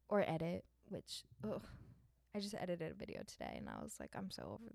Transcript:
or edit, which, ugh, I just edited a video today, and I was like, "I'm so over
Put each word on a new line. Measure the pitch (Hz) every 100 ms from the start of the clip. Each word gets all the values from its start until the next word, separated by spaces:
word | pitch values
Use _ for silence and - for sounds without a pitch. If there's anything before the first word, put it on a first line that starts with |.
| -
or | 208 -
edit, | 160 165 185 - _ -
which, | - - - - -
ugh, | 214 147 - - - - - - _
I | 208
just | 202
edited | 208 180 170 160
a |
video | 196 - -
today, | - - - 64
and | -
I | 53
was | 220 -
like, | -
"I'm | - 190
so | - - 214
over | 226